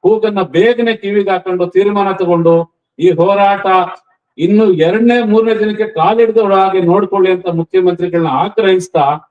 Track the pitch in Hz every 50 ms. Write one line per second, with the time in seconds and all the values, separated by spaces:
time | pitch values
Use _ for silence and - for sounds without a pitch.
0 | - 185 220 214 214 214 208 196 175 160 - 165 196 233 240 233 233 226 220 220
1 | - 196 202 208 196 196 190 185 185 185 180 180 175 175 - 185 202 202 202 202
2 | 196 190 185 185 185 170 175 170 170 165 165 165 165 _ _ _ _ _ _ -
3 | 156 185 175 156 170 190 202 202 202 196 202 196 196 190 185 185 180 - - -
4 | _ _ _ _ _ _ _ - 156 175 202 208 220 202 185 151 156 165 190 220
5 | 233 240 240 240 233 214 208 220 226 226 220 214 214 214 208 - 220 220 - 165
6 | 160 202 220 233 233 220 214 226 214 196 196 190 190 190 190 190 175 170 180 202
7 | 202 185 196 196 185 185 185 180 - 180 170 165 165 _ - 185 180 180 175 175
8 | 180 175 170 170 165 156 - 135 180 208 - - 220 196 185 185 180 - _ 160
9 | 143 139 151 151 - _